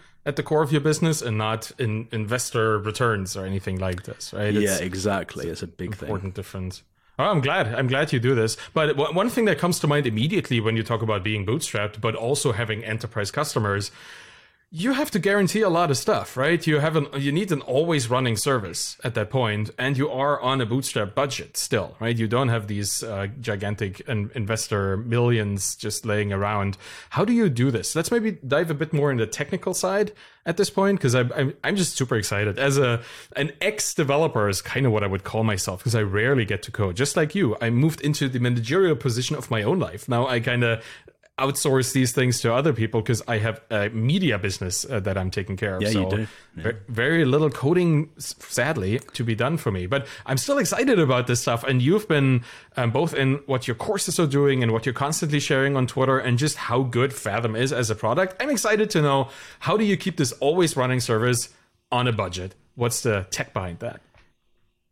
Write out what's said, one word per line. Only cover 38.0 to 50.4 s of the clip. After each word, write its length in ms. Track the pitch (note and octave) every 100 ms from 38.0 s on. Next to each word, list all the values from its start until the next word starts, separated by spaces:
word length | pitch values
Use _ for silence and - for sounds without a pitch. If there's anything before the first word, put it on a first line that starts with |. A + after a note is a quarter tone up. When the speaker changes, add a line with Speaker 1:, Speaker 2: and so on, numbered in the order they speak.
Speaker 1:
into 260 | D3+ D3 C#3
the 120 | B2+
managerial 580 | B2 A#2+ A2+ F3 F#3 D3
position 400 | C3 A#2 B2+ C#3+
of 140 | -
my 120 | A2
own 160 | G#2 F3+
life. 300 | A2+ - -
Now 180 | A#2 C3
I 120 | B2
kinda 400 | B2 B2 A#2 A2+ - - - _ _ -
outsource 540 | C3+ C#3 D#3 C3 B2
these 200 | C3 B2+
things 280 | - B2+ A#2+
to 100 | A#2+
other 220 | A#2+ D#3
people 280 | A2 A2 A#2
'cause 200 | G#2 A2 -
I 120 | A2
have 240 | A2+ G#2+ -
a 180 | G#2+ G#2
media 500 | A2+ A#2+ F#3+ E3+ G#2
business, 460 | F#2+ - F#2 -
uh, 160 | - A#2
that 160 | G2 F#2+
I'm 140 | F#2
taking 260 | G2+ F#2 F#2+
care 200 | G#2+ F#2+
of. 60 |
Speaker 2:
Yeah, 60 | G#2+
you 60 |
Speaker 1:
So 160 | G#2+ F#2
Speaker 2:
do. 160 | G#2 G#2+ - - E2
Yeah. 60 |
Speaker 1:
ver-, 180 | F#2 A2 G2+
very 360 | A2+ C3 E3
little 240 | C3+ C#3+ D#3
coding, 640 | - C3+ F3 F3 D3 D#3+ -
s-, 160 | - -
sadly, 600 | - - C3+ D3 F#2+ A2 -
to 100 | -
be 100 | A#2
done 220 | A2 B2+ E3
for 160 | -
me. 140 | F#2 F2+
But 200 | C3+ A#2+ - -
I'm 100 |
still 220 | C3+